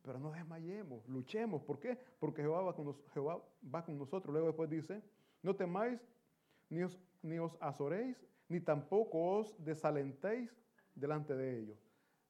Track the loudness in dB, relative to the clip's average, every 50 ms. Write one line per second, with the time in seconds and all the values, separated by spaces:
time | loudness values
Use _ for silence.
0 | -12 -10 -8 -6 -6 -6 -6 -8 -8 -8 -10 -8 -6 -6 -6 -6 -8 -8 -10 -10
1 | -8 -6 -4 -4 -4 -2 0 0 0 2 0 0 -2 -4 -4 -2 -2 -2 -2 -4
2 | -6 -14 -6 _ -2 0 0 2 2 4 4 4 2 2 0 -2 -4 -6 -6 -8
3 | -12 -6 -4 -2 0 0 0 -2 -6 -12 -18 _ -8 -6 -6 -4 -4 -4 -6 -6
4 | -4 -4 -4 -4 -2 0 2 4 4 4 4 2 0 0 0 -2 -2 -4 -6 -8
5 | -10 -14 -20 _ _ _ _ _ 0 0 2 2 2 0 2 2 2 0 0 -2
6 | -8 -14 _ _ _ _ _ _ _ _ _ _ _ -4 -2 0 0 0 -2 -8
7 | -16 _ _ _ -6 -4 -2 -2 -2 -2 -2 -2 -4 -2 0 0 0 2 2 0
8 | 0 -2 -4 -6 -12 -20 _ _ _ -2 -2 2 4 4 4 4 4 4 4 4
9 | 4 4 4 2 4 4 4 2 2 0 -4 -6 -4 -4 -2 2 2 4 4 4
10 | 2 0 -2 -2 -2 0 0 0 -2 -6 -10 -14 _ _ _ _ _ _ _ -4
11 | 0 0 0 0 0 0 0 0 0 0 -2 -2 -4 -6 -10 -14 -18 _ _ _
12 | _ _ _ _ _ _